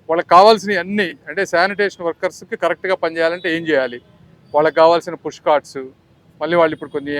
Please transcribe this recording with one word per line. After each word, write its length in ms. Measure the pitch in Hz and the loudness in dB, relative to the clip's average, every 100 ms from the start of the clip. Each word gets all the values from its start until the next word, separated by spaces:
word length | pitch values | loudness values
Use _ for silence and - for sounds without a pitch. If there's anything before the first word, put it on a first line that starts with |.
| - | -4
వాళ్ళకి 220 | 165 - 175 | -2 4 6
కావాల్సినవి 420 | 208 220 196 190 | 8 4 0 -6
అన్నీ, 260 | 180 208 180 147 156 | -4 -4 -4 -6 -10
అంటే 140 | 165 190 | -6 -2
శానిటేషన్ 540 | 170 190 196 202 - 170 | 0 0 0 -4 -4 -8
వర్కర్స్‌కి 480 | 156 180 - 196 226 | -6 -6 -8 -14 -4
కరెక్ట్గా 320 | 170 170 190 185 | -4 -4 -4 -4
పనిచేయాలంటే 480 | 170 165 165 175 175 165 | -4 -2 -2 -2 -4 -4
ఏం 60 | 160 | 0
చేయాలి, 280 | 143 127 120 _ _ - _ _ | 0 -2 -6 _ _ -20 _ _
వాళ్ళకి 220 | 147 160 156 | 0 2 4
కావాల్సిన 320 | 165 170 175 160 | 4 4 -2 -10
పుష్ 180 | 156 - 170 | -12 -6 0
కార్ట్స్, 340 | 147 - 139 131 - _ _ _ - | 0 -2 -14 -14 -18 _ _ _ -10
మళ్ళీ 160 | 151 170 | -2 0
వాళ్ళు 140 | 160 156 | 0 -2
ఇప్పుడు 160 | 143 | -10
కొన్ని 180 | 147 143 | -10 -6